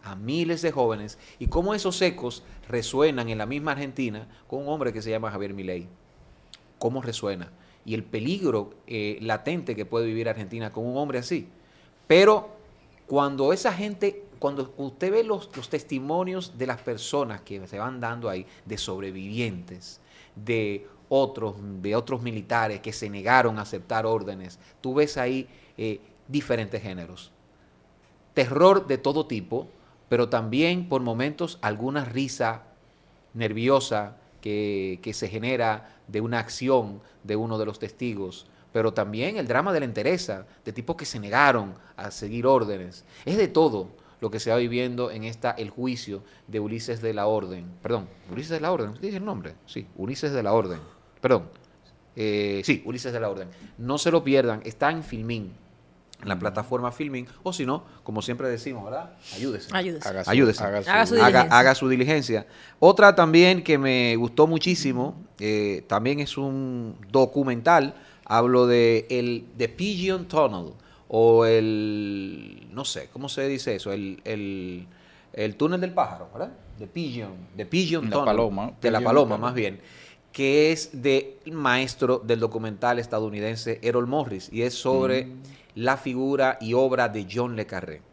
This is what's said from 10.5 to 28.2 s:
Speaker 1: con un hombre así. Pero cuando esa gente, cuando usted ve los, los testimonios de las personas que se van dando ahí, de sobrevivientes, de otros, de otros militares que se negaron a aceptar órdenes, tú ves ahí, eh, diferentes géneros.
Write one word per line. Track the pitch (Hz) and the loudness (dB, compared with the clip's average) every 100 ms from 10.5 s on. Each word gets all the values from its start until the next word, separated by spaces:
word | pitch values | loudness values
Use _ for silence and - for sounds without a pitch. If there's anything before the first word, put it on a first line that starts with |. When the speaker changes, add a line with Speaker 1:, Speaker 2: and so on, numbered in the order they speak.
| 113 110 | -8 -8
Speaker 1:
con | 110 | -8
un | 117 127 | -6 -4
hombre | 147 127 | -4 -4
así. | 123 135 - - _ _ _ _ _ | -4 -6 -8 -20 _ _ _ _ _
Pero | 165 202 214 - - - - _ _ - | 8 10 6 2 -18 -20 -20 _ _ -2
cuando | 139 139 139 139 | 2 2 2 2
esa | 185 240 | 2 0
gente, | 180 208 196 202 196 - - | -2 -6 -2 -4 -4 -18 -6
cuando | 143 143 131 - | -4 -4 -8 -8
usted | 139 - 180 | -10 -4 0
ve | 214 | 0
los, | 220 202 - - | 0 -2 -6 -16
los | 120 | -8
testimonios | 151 - 135 135 165 185 185 180 117 | -8 -6 -8 -4 -2 -2 -6 -10 -8
de | 127 | -6
las | 120 | -4
personas | - 110 - 143 135 101 | -6 -8 -4 -2 -2 -6
que | - 101 92 | -12 -14 -12
se | 101 | -8
van | 117 127 | -8 -6
dando | 120 120 117 | -8 -6 -6
ahí, | 92 95 - - | -6 -10 -18 -12
de | 107 | -10
sobrevivientes, | - 95 98 95 95 110 120 92 87 90 - - _ - - - | -8 -8 -8 -10 -10 -6 -6 -6 -12 -18 -18 -20 _ -20 -20 -16
de | 107 113 104 101 - - _ | -4 -2 -2 -6 -10 -20 _
otros, | 135 135 135 110 101 101 95 | 2 2 -2 -8 -8 -12 -8
de | 95 110 | -2 -2
otros | 120 131 | -2 -8
militares | 120 110 92 117 110 101 | -6 -8 -2 0 0 -4
que | 110 | -8
se | 104 107 | -10 -10
negaron | 101 98 131 117 107 | -6 4 6 6 0
a | |
aceptar | 101 98 90 110 | -6 -10 -4 -2
órdenes, | 110 113 98 98 92 - - _ | 0 -2 -4 -10 -14 -18 -20 _
tú | 131 | -4
ves | 131 151 143 | 0 0 0
ahí, | 127 131 127 - - - | -4 -4 -8 -18 -20 -8
eh, | 110 101 - _ - | -6 -6 -12 _ -6
diferentes | 143 - 120 104 107 | -6 -2 -2 -2 -8
géneros. | 104 92 85 90 - _ _ _ _ _ _ _ _ _ | -8 -12 -12 -16 -20 _ _ _ _ _ _ _ _ _